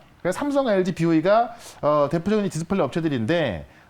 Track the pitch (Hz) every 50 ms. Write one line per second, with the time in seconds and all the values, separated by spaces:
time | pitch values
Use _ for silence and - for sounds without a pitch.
0 | - - - - - 165 185 - 285 285 269 285 269 247 202 190 185 190 180 -
1 | 165 170 165 160 151 185 208 226 233 240 - - - - - - - 143 151 151
2 | 143 135 160 170 170 208 214 214 202 185 - 156 170 - 202 196 156 135 - 175
3 | 160 165 143 123 110 107 165 175 156 123 92 78 71 - - - - -